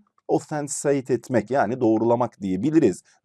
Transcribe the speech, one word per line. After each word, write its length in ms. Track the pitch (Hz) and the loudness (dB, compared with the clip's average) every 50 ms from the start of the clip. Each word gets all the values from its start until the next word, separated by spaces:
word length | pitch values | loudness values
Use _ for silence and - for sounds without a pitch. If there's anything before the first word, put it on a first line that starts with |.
| _ _ _ _ _ - 165 | _ _ _ _ _ -2 -2
authenticate 800 | 160 - - 156 151 147 147 - - - 147 143 139 131 - 131 | -2 -2 -4 -8 -8 -6 -8 -8 -4 -2 0 0 0 0 -2 -2
etmek, 380 | 117 - - 127 117 104 104 | -4 -2 -2 -2 -2 -2 0
yani 300 | 123 139 120 98 123 131 | 0 0 0 0 -2 0
doğrulamak 600 | 123 110 110 110 117 117 117 120 123 113 - - | 2 2 2 2 2 2 2 2 0 -2 -6 -6
diyebiliriz. 640 | 98 95 92 92 107 151 156 160 147 104 87 - - _ _ _ | -6 -4 -4 -2 -2 0 2 4 4 4 2 0 -8 _ _ _